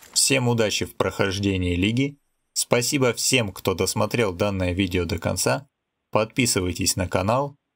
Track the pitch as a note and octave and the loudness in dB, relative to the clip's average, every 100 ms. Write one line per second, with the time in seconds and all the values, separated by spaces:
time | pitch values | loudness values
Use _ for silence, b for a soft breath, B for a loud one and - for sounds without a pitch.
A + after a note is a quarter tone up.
0 | - - - C3+ B2 A#2 G#2+ - - - | -8 0 2 2 2 2 2 0 -4 -2
1 | G2 - G2+ F#2+ G2+ F#2+ F2+ F2 G2 A#2 | -2 0 -2 0 0 0 0 2 2 2
2 | C#3 - _ _ _ - - B2 B2 D3 | -2 -4 _ _ _ -8 0 0 0 2
3 | B2+ A2 - C3 G#2+ - - F2+ F#2+ - | 2 0 2 2 0 -2 -2 0 0 0
4 | G#2+ A#2+ G#2+ F2 G2+ G2 F2+ F2 G2 F2+ | -2 0 0 0 -2 0 -2 0 0 0
5 | E2 F2 G#2 F#2+ - C3+ - _ _ _ | -2 -2 -4 -2 -2 -2 -4 _ _ _
6 | _ G#2+ A2 - A#2+ G#2+ F2+ F2 F#2 - | _ -2 -2 0 0 0 -2 -2 -2 -2
7 | F2+ G2+ F#2+ B2 C#3+ - _ | -2 0 0 0 -2 -8 _